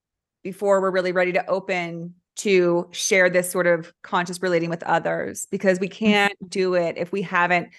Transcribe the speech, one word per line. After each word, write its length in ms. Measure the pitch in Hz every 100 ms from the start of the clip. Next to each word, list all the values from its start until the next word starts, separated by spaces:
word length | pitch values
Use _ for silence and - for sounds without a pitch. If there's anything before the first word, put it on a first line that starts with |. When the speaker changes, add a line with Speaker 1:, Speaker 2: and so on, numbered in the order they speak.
| _ _ _ _
Speaker 1:
before 380 | 196 185 202 196
we're 100 | 190
really 200 | 185 180
ready 220 | 180 180
to 120 | 175 -
open 640 | 190 190 180 170 170 175 - _ -
to 500 | 214 185 175 170 180
share 380 | - - 190 185
this 220 | 180 180
sort 160 | 185 175
of 240 | 170 165 _
conscious 380 | - 185 175 175
relating 280 | 190 170 165
with 140 | 170
others, 640 | - 165 165 170 - - -
because 300 | 196 190 180
we 100 | 190
Speaker 2:
Mm-hmm. 160 | - 220
Speaker 1:
can't 440 | 208 202 - 180
do 260 | 196 185 180
it 200 | 170 -
if 160 | 170
we 120 | 175
haven't. 460 | 170 185 175 175 -